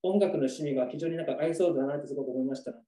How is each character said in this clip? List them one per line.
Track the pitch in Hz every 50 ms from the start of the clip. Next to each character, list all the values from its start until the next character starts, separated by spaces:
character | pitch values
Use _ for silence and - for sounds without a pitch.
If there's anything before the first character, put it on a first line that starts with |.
音 | - 185 196 202
楽 | 196 - -
の | 147 135
趣 | 127 - -
味 | 151 143 131
が | 131 123 123
非 | 139 156
常 | 165 165
に | 165
な | 165 151
ん |
か | - 127 -
合 | 156 165
い | 165
そ | - 180 175
う | -
だ | 131 135
な | 139 147
っ | 147
て | -
す | - 139
ご | 143 131
く | 127
思 | 123 131
い | 131
ま | 135 131
し | - -
た | 123
の | - - -